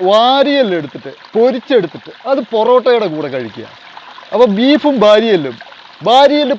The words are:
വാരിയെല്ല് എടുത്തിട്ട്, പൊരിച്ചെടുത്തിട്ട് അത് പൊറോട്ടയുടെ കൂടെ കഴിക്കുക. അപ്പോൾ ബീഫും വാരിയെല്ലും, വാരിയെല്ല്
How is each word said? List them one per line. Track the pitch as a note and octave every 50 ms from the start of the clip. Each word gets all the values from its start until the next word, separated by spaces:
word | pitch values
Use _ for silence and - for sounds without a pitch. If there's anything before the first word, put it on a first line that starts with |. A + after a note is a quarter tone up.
| F#3 F#3
വാരിയെല്ല് | G3+ A3 A#3 B3 C4+ C#4 C#4 D4 C#4+ C#4+ B3+ G3+ F3+ E3
എടുത്തിട്ട്, | D3 C3 - D3 - C3+ C3+ - - - -
പൊരിച്ചെടുത്തിട്ട് | G#3+ A#3 C4 A#3 B3+ - - C#4 A3+ C4+ - - B2 - - - - - A#3 C#4
അത് | C4+ A#3+ - A#3
പൊറോട്ടയുടെ | G#3+ A3 A#3+ B3 B3+ A3 C4 A#3+ A#3 G#3+ F3+ D#3
കൂടെ | D3+ D3 C#3+ B2+
കഴിക്കുക. | C3 A#2+ A2 G2 A2+ G#2+ - - - - - - - - - - - - - -
അപ്പോൾ | G#3+ B3 A3 G3 G3+
ബീഫും | B3 C4+ D4 - - D4 C#4 A#3 G#3
വാരിയെല്ലും, | G#3 G#3+ G#3+ A3+ A#3 G3+ E3+ C#3+ C3 A#2 A#2 - - - - - - - - D3 G3
വാരിയെല്ല് | A#3+ C4+ C#4+ C4+ D4 D4 D4 B3+ C#4